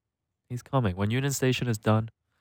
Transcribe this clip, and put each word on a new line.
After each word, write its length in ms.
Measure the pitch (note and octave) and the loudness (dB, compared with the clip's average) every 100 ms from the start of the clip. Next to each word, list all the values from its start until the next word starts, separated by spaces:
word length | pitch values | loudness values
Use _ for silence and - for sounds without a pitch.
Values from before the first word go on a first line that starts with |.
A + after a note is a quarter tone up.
| _ _ _ _ - | _ _ _ _ -12
He's 140 | B2 | -12
coming. 340 | - C3+ A2 F2+ | -4 0 0 0
When 160 | G#2 | -2
Union 220 | B2 C#3 | 0 -2
Station 340 | C3+ C3 B2+ B2 | 0 0 0 -2
is 100 | A2 | -2
done, 320 | - A2 A2+ _ _ _ | 2 2 0 _ _ _